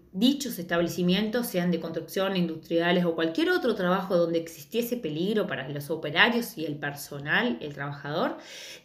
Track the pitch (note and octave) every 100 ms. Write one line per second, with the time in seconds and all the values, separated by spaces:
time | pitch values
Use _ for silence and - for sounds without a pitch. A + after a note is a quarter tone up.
0 | - F#3 B3 C#4+ - - E3+ E3+ E3+ D3
1 | F3+ F#3+ G#3+ B3 A#3+ F3+ F3+ E3 E3 E3
2 | - G3 F#3+ F#3+ E3+ D#3+ - E3 E3+ F3+
3 | F3 E3 E3 D4+ E4+ F4+ B3+ G#3 F3+ F#3
4 | F3+ F3+ E3+ E3 E3 - - A3+ A#3+ A#3+
5 | D#3 D3+ F#3 G#3+ F#3 C3 C#3+ C#3+ C#3+ D#3+
6 | D3 E3 G#3+ A#3 - - D#3 C#3+ C#3+ C#3+
7 | - C#3+ C#3+ F3+ A#3+ A#3+ D3+ C#3+ C#3+ C#3
8 | C#3+ D#3 B3 D#4+ - - - -